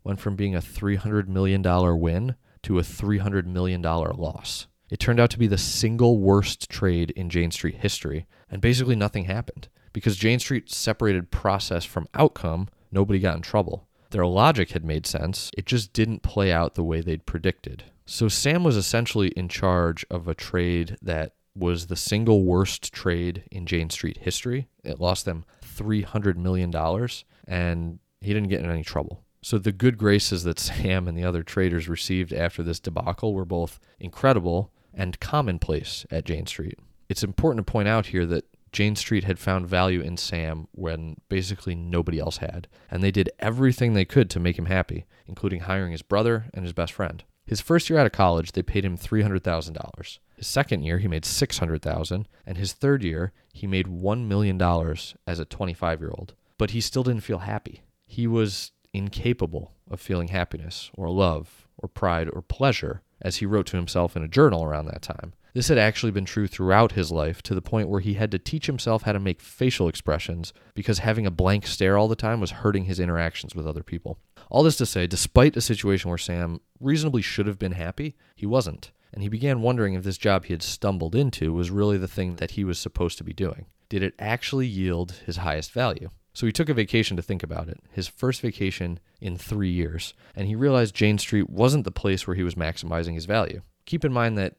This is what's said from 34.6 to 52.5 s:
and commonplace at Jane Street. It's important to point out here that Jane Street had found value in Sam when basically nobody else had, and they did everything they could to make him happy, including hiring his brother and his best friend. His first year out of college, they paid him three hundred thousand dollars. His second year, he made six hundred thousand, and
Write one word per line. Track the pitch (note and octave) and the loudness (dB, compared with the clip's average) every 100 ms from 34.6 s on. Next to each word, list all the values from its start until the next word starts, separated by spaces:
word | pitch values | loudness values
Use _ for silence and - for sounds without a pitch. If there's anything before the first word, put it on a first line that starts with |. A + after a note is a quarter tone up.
| G2+ _ _ | -2 _ _
and | - F#2 F2 | -8 -6 -6
commonplace | - D3+ B2+ F2 - D2+ - - - | -4 -2 0 -2 -2 -2 -4 -12 -8
at | - - | -6 -4
Jane | D#2+ E2 | -6 -6
Street. | - D#2 - - - - | -8 -10 -12 -20 -18 -8
It's | G2 | -4
important | G2+ - D#3+ A#2 F#2+ | -4 0 0 0 0
to | |
point | A2+ G#2 | 0 2
out | A2+ G2+ | 2 0
here | F#2 E2+ | 0 0
that | E2+ - _ _ | -2 -4 _ _
Jane | - G#2 G#2 | 0 0 0
Street | - G#2+ | 0 0
had | F#2+ F2+ | 0 -2
found | - F#2 F2 | 0 -2 0
value | F2+ F#2 F2+ | 2 2 2
in | E2 E2+ | -2 -6
Sam | - E2+ D#2+ D#2+ D#2 | -6 -4 -4 -6 -10
when | - F2 D#2+ D#2+ D#2 - | -10 -6 -6 -8 -12 -4
basically | G2 F#2 G2+ - | -4 -2 -6 -6
nobody | E2+ E2+ F2 E2 D#2+ | -6 -2 0 0 -2
else | D#2+ - | -2 -4
had, | D#2 F2+ F#2 _ - | -8 -8 -12 _ -8
and | E2+ | 0
they | G2 | 2
did | G2 - - | 4 2 0
everything | G#2 A#2+ C3 A#2+ A#2+ | -2 4 4 4 4
they | G#2+ F#2 | 4 4
could | C#3 G#2 | 4 4
to | F2 | 2
make | F2 E2+ | 0 0
him | F2 | 0
happy, | F#2 F2+ E2 - _ - | 0 0 -6 -12 _ -18
including | F#2 G2+ F2+ | -6 -4 -4
hiring | F2 F#2+ F2+ | -4 -4 -4
his | E2 | -6
brother | - G2+ A2+ A2+ A2+ | -2 2 2 0 -4
and | - | -8
his | F2+ | -6
best | E2+ E2+ | -4 -4
friend. | - F2+ E2 - _ - | -4 -6 -6 -16 _ -6
His | G#2+ | -4
first | - E3+ - | 2 2 4
year | D#3+ | 4
out | B2+ | 4
of | |
college, | - F#2 E2+ E2 | 6 4 4 0
they | - | -4
paid | E2+ G2+ F#2+ | -2 0 0
him | F2 | -4
three | - G#2+ | -2 2
hundred | G#2 F#2+ | 2 0
thousand | F#2 E2 E2 | -2 -4 -4
dollars. | D#2 - - - - _ - | -10 -12 -14 -16 -18 _ -14
His | - | -4
second | C3+ C#3+ F#2 | 0 2 0
year, | D#2 F2 | 0 0
he | G2+ | 0
made | D#2+ - | -2 -2
six | - C#3 - | 0 0 0
hundred | E2+ D#2+ | -2 -2
thousand, | D#2 D2+ D#2+ F2+ A2 _ | -2 -4 -2 -4 -6 _
and | - | -10